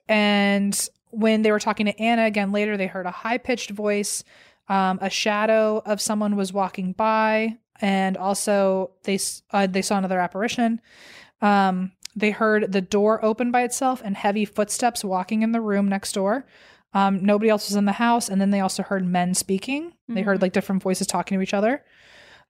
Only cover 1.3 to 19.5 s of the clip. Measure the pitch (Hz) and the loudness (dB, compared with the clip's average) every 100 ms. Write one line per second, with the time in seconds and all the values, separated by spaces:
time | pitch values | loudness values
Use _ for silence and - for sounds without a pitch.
1.3 | 220 220 208 226 202 208 - 226 233 220 | 4 2 2 0 0 -2 0 0 2 2
2.3 | 208 196 208 214 202 185 185 180 - 226 | 0 -2 0 0 -2 -4 -4 -8 -6 -4
3.3 | 247 - 247 - 202 208 208 208 - - | -4 -2 -4 -4 -4 -2 0 -2 -6 -10
4.3 | - - _ - 190 185 185 190 - 220 | -20 -20 _ -2 0 2 0 -4 -2 -2
5.3 | 208 220 220 214 214 208 202 - 214 208 | 0 2 2 2 0 -2 -4 -2 -2 0
6.3 | 202 190 196 185 - 185 180 220 220 220 | 0 -2 -2 -4 -4 -8 0 0 2 2
7.3 | 220 226 226 _ - 202 190 190 190 190 | 2 0 -6 _ -4 0 2 0 0 -2
8.3 | 196 - 202 196 190 185 _ - 190 - | -2 2 2 4 2 -2 _ -4 -2 -2
9.3 | - - 202 190 190 190 202 190 185 175 | -8 -4 0 0 0 0 -2 0 -2 -2
10.3 | 190 233 - 226 226 _ - - - - | -2 -4 0 0 -2 _ -20 -20 -20 -20
11.3 | - 208 202 190 185 185 _ - 202 214 | -2 2 4 4 0 -4 _ -14 -2 -2
12.3 | 202 220 214 208 196 185 208 208 220 220 | 2 2 2 2 -2 0 2 2 2 0
13.3 | 220 247 247 240 - 262 254 208 196 208 | 0 0 0 0 0 -2 -2 -6 -2 0
14.3 | 208 208 - 202 - 240 233 196 185 190 | 0 -2 -2 -2 0 -2 -2 -4 -4 -2
15.3 | 220 220 233 214 202 202 196 - 208 190 | -2 0 0 0 0 2 -2 -4 -2 0
16.3 | 262 - - - - _ 196 196 196 196 | 0 -4 -20 -20 -20 _ 0 2 2 2
17.3 | 208 220 208 - 202 202 196 233 233 226 | 4 4 2 0 0 0 2 2 2 0
18.3 | 190 196 202 190 - - 190 180 180 180 | 0 2 2 0 -2 -4 -2 0 0 0
19.3 | 185 - | -2 -2